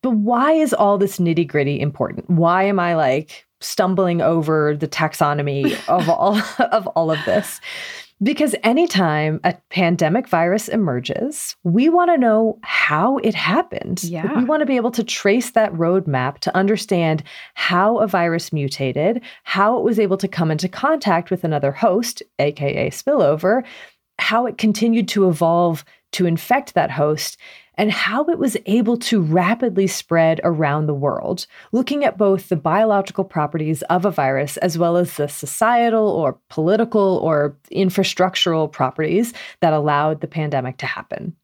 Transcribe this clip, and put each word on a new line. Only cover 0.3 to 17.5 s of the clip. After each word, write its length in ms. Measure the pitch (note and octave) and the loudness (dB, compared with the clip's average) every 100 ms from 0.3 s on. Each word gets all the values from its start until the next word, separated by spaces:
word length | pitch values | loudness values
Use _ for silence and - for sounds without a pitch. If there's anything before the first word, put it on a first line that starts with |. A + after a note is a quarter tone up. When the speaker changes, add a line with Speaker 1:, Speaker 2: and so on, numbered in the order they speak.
| A#3+ C#4+ | 2 4
Speaker 1:
is 240 | D#4+ D4+ - | 4 2 2
all 240 | G3+ G3+ | 2 4
this 180 | G3 - | 0 0
nitty-gritty 640 | E3+ E3 D#3+ D3+ C#3 C#3+ | 0 2 0 0 0 0
important? 500 | D3 C#3+ - - - | -4 -2 -6 -6 -2
Why 340 | E3+ E3+ F3+ | 2 4 4
am 160 | G3 G3 | 2 0
I, 160 | F3 E3 | 0 2
like, 500 | C#3 C3+ D#3+ - _ _ | 2 0 -4 -18 _ _
stumbling 580 | - - F#3+ F#3+ F#3 E3+ | -8 -2 0 2 2 2
over 540 | D3+ E3 D#3 D#3 D3+ D3 | 2 2 0 0 0 0
the 120 | D3+ | -4
taxonomy 840 | - D#3 - D3 D3 C#3+ C#3 C#3 | -2 -2 0 0 0 -2 0 -2
Speaker 2:
<laughs> 140 | - - | -2 0
Speaker 1:
of 220 | F3+ D#3+ | 0 2
all, 280 | E3 F#3+ G#3 - - | 2 2 0 -2 -2
<laughs> 120 | A#3 | 0
of 160 | A3 F#3+ | 0 0
all 240 | E3 E3 | -2 0
of 80 | D#3 - | -2 0
this? 360 | F#3 - - - - - - - _ | 0 -2 -14 -14 -14 -14 -16 -20 _
Because 340 | G3+ - D4 G#3 | -2 0 0 0
anytime 760 | A3 C4 E4+ F#3+ E3+ D3+ D#3 D#3 F3+ | 0 2 2 2 2 2 0 0 -2
a 80 | - _ | -4 _
pandemic 580 | F#3+ E3+ F3 D#3 G#3+ - | 0 0 2 2 0 0
virus 400 | E3+ E3+ G#3 - | 0 2 0 -2
emerges, 840 | A3+ F3+ B2 B2+ - C4 D4+ - - | -2 -2 -2 -4 -4 -4 -6 -12 -6
we 240 | F3 F#3 D4 | 0 2 4
wanna 280 | F4 F4 E4 | 4 4 4
know 420 | A#3+ A3 A3+ A3 | 4 4 2 -2
how 540 | - - - D3+ G#3+ C4+ | -6 -2 0 2 0 0
it 140 | A3+ | -2
happened. 680 | F3 E3+ A#3 F4+ - - F3+ | -2 0 0 -2 -8 -6 -6
Like, 80 | E3+ | -6
Speaker 2:
Yeah. 260 | E3+ G3 D4 | -6 -2 -2
Speaker 1:
we 60 | |
wanna 220 | B3 D4+ C#4+ | 0 0 0
be 100 | B3+ | 0
able 160 | A#3 | 0
to 120 | A#3 | -2
trace 480 | A3+ - G3+ A3+ A#3 | -4 -2 2 2 2
that 220 | - G#3+ | 0 0
roadmap 680 | E3 E3 F#3+ F#3+ C3 B2+ - | 0 2 2 0 -2 -2 -4
to 160 | - F3+ | -2 0
understand 680 | G3 A3 - F3+ E3 D#3+ - - - | 2 0 0 0 2 0 -4 -20 -18